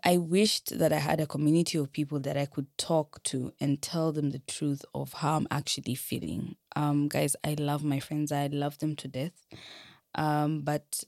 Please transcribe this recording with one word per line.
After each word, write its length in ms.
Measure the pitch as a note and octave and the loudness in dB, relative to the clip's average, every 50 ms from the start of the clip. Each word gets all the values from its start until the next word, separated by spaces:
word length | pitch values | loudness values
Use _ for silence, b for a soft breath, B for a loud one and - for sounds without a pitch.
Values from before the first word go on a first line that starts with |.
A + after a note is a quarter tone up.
| - | 2
I 140 | F3 F3+ | 4 4
wished 600 | F3+ E3+ D#3+ E3+ G3 G#3+ G#3 - - - - - | 4 4 4 4 4 6 4 4 0 -4 -6 0
that 160 | - D#3+ D3+ D3+ | 2 2 4 4
I 60 | D3 | 2
had 220 | D3 D#3 D#3+ D#3+ | 2 2 2 0
a 60 | D#3 | 0
community 520 | D3 - D3 D3+ D3 D#3 E3+ E3+ E3+ - D#3+ | -2 0 2 4 6 6 6 4 4 2 0
of 140 | C#3+ C3+ - | -2 -2 -2
people 260 | - D3+ C#3+ D3+ C#3+ | -4 -2 -2 -2 -2
that 160 | C3+ C#3 D3 | -2 -2 -2
I 100 | C#3+ C#3+ | -2 -2
could 200 | C#3+ - - C#3 - _ - | -2 -2 -6 -6 -6 _ -6
talk 440 | - - E3+ D#3+ D3+ - - - - | -2 2 2 2 2 0 -6 -10 -6
to 280 | - - C3 B2+ C3+ - _ | -4 -2 -2 -2 -4 -4 _
and 200 | - C#3+ C#3 C#3 | 0 0 2 0
tell 300 | - - - E3+ D#3+ D#3+ | -2 -2 -2 0 0 0
them 200 | D3+ D3+ D3 C#3+ | 0 0 0 0
the 100 | C3+ C3+ | -2 -4
truth 440 | - - - - D#3 D3 C#3 C#3 - - - | -8 -10 -6 -4 -2 -2 -2 -2 -6 -8 -8
of 200 | C#3 C#3+ C#3 - | -8 -8 -8 -6
how 240 | - - D3 D#3 | -2 0 0 2
I'm 100 | D3+ - - - | 2 0 0 -2
actually 420 | C#3 C#3 - - - - - B2 | -2 -2 -2 -4 -4 -2 -4 -4
feeling. 640 | - - - B2+ - - D#2 - - - - - - _ _ - | -4 -4 -6 -6 -4 -4 -4 -4 -4 -6 -6 -10 -14 _ _ -4
Um, 320 | D3 D3 D3 C#3+ D3 D3 | 0 2 2 2 2 2
guys, 300 | D3 - D3 D3 C#3+ - - - | 2 2 0 0 0 0 -2 -2
I 100 | D3+ D3+ | -2 -2
love 300 | D3 D3 C#3+ C#3+ D3 D3 | -2 0 -2 -2 0 0
my 160 | D3+ C#3 C#3 | 0 0 0
friends. 320 | C3+ - D#3 D3+ D3+ D3 D3 | -2 -2 -2 -2 0 0 0
I 160 | C#3+ C#3+ C#3 | 0 0 0
love 300 | C#3+ C#3+ C#3+ D3 C#3+ - | -2 -2 -2 -2 -2 -2
them 180 | D#3 D#3 D3 | -4 -4 -4
to 100 | - - | -4 -8
death. 400 | C#3 - B2+ C#3+ F3 - _ _ B B B B B B B B B B B B _ - | -8 -6 -4 -6 -6 -6 _ _ B B B B B B B B B B B B _ -2
Um, 460 | - D#3 D3+ D3+ D3+ D3+ D3 D#3 D3+ C#3+ | 0 2 2 2 2 2 2 0 0 0
but, 420 | D3+ D3+ D3 - _ - - - | 0 -2 -2 -2 _ -8 -8 -8